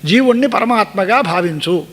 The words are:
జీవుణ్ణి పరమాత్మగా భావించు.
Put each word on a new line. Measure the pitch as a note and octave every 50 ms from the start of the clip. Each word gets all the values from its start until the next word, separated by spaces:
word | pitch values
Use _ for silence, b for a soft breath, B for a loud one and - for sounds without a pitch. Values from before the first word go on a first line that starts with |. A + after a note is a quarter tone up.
| -
జీవుణ్ణి | D3+ G#3 B3+ C4+ B3 A#3 A#3+ C#4 C4
పరమాత్మగా | - - A#3 A#3+ A#3+ A3 G3+ - - G3 F#3+ F#3+ A#3 C#4
భావించు. | A#3+ E3 E3+ F3+ F3 E3+ D#3 D3 - D#3+ F3+ E3 - -